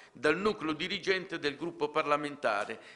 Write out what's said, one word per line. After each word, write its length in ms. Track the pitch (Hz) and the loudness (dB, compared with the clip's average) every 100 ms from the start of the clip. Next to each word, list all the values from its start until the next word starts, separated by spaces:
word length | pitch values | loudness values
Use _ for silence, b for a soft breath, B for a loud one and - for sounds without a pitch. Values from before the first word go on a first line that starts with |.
| B | B
dal 240 | - 151 165 | 0 2 4
nucleo 360 | 214 202 156 | 2 2 0
dirigente 640 | 151 180 190 170 190 175 165 | -2 -2 -2 0 0 -2 -4
del 180 | 143 139 | -4 -4
gruppo 320 | 170 - 147 | -6 -2 -2
parlamentare, 920 | 156 147 147 147 139 120 101 107 113 B | 0 2 2 0 -2 0 0 -2 -6 B